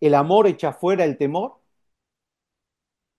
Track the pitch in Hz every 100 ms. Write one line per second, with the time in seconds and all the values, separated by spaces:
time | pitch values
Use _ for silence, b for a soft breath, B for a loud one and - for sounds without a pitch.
0 | 151 143 151 202 202 - 151 - 180 190
1 | 165 135 143 175 247 _ _ _ _ _
2 | _ _ _ _ _ _ _ _ _ _
3 | _